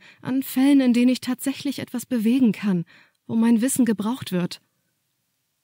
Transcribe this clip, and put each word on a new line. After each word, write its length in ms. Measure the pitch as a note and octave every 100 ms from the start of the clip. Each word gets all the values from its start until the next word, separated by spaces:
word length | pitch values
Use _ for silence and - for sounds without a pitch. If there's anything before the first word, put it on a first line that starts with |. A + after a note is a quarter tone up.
| - -
an 180 | - C4
Fällen, 400 | - C4 C#4 C#4
in 120 | B3
denen 160 | A#3 B3+
ich 120 | B3+
tatsächlich 560 | B3+ B3+ C#4 - C#4+ -
etwas 300 | - B3 -
bewegen 440 | B3 A3 C4 A#3
kann, 340 | - G#3 F3+ - - _ _ -
wo 80 | A3+
mein 260 | A3+ A3+
Wissen 240 | C4 - A#3
gebraucht 460 | G3+ G#3+ C4 -
wird.“ 280 | F3+ E3+ - _ _ _ _ _ _ _ _ _ _